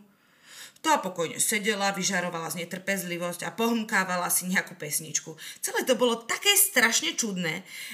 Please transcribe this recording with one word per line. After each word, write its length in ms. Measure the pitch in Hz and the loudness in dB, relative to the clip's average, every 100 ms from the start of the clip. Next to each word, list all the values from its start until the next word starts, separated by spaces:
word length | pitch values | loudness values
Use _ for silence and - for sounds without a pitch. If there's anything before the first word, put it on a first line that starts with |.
| - _ _ _ - - - - | -14 _ _ _ -20 -20 -20 -4
Tá 180 | 320 294 | 2 4
pokojne 400 | 185 180 160 - | 2 -2 -2 0
sedela, 540 | - 220 202 202 196 | 0 2 0 2 0
vyžarovala 540 | 190 185 190 175 165 160 | 0 0 0 0 -4 -6
z 160 | 165 | -6
netrpezlivosť 800 | 170 180 190 196 175 175 175 175 170 | -8 -6 -2 -2 -2 -4 -4 -4 -6
a 80 | |
pohmkávala 720 | - 226 233 214 202 185 180 175 | 0 2 2 2 0 2 0 0
si 180 | - 180 | 0 0
nejakú 220 | 185 - | 0 -2
pesničku. 600 | - 151 147 156 156 - 160 - - | -6 -6 -4 -2 -4 -6 -12 -14 -8
Celé 220 | - 440 - | -4 0 2
to 80 | |
bolo 300 | 233 247 233 | 4 4 2
také 300 | - - 403 403 | -2 0 4 6
strašne 560 | - 254 226 233 320 | 4 4 4 4 0
čudné, 500 | - 233 185 170 170 - - - | -2 -2 -2 -2 -2 -8 -12 -12